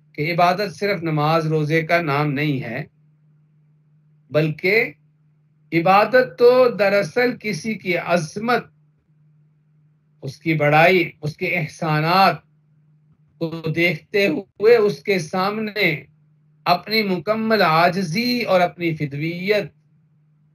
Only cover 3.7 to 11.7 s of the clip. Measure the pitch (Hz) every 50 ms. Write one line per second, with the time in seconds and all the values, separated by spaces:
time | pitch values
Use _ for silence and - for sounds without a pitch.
3.7 | _ _ _ _ _ _ _ _ _ _ _ - 127 151 160 160 151 - - 185
4.7 | 208 226 247 285 - _ _ _ _ _ _ _ _ _ _ _ _ _ _ -
5.7 | - 165 165 190 190 208 214 214 220 254 254 254 - - 240 240 247 254 254 240
6.7 | 202 185 208 196 196 202 202 156 - 240 247 247 - - - 214 196 151 - 226
7.7 | 214 190 - 185 170 160 - 170 170 180 156 - - 208 220 240 240 202 - -
8.7 | _ _ _ _ _ _ _ _ _ _ _ _ _ _ _ _ _ _ _ _
9.7 | _ _ _ _ _ _ _ _ _ _ - 135 - - - 165 156 147 147 147
10.7 | 151 156 165 180 190 180 165 - - _ 151 147 - - 185 170 170 180 156 -